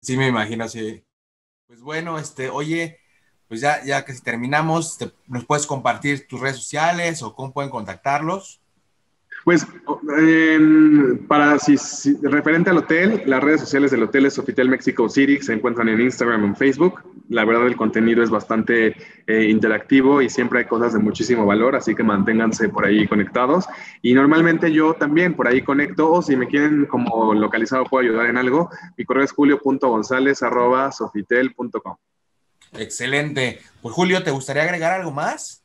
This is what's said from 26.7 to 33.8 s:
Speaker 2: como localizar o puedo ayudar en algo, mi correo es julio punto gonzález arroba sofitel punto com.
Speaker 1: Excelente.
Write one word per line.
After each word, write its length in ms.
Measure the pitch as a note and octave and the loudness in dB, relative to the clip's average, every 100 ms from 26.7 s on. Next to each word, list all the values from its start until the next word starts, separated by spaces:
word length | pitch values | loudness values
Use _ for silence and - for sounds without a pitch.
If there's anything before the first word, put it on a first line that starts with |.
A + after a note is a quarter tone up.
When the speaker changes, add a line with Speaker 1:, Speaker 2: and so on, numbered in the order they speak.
| D3+ C#3+ | 2 0
Speaker 2:
como 480 | B2 A#2+ A2+ A2 G#2 | -2 -2 0 2 2
localizar 460 | G#2+ A2+ A#2 C3 | 0 -2 -2 -2
o 40 | B2+ | -2
puedo 180 | C3 | 0
ayudar 220 | B2 A2+ A#2 | 0 0 0
en 120 | A#2+ | 0
algo, 340 | B2+ C#3 F3 - - - | 0 0 -2 -8 -20 -14
mi 80 | A#2+ | -4
correo 180 | B2+ | -2
es 80 | C#3 | -2
julio 280 | - C#3+ C#3+ | 2 2 2
punto 300 | C3+ C3+ C3+ | 0 -2 0
gonzález 520 | A2 G#2 B2+ C3+ C#3 | -2 -2 -2 0 0
arroba 500 | B2 A#2+ B2 B2+ C3+ | -2 0 2 0 -2
sofitel 640 | - G#2+ G#2 F#2+ B2 C3 | -6 -8 -8 -2 0 -2
punto 280 | - B2 G#2+ | -4 -10 -8
com. 160 | F#2+ F2+ _ _ _ _ _ _ _ - | -12 -18 _ _ _ _ _ _ _ -14
Speaker 1:
Excelente. 840 | G#2+ - B2 C#3 D3+ C#3+ B2+ A2+ _ _ | -12 -8 -4 -4 -4 -4 -6 -6 _ _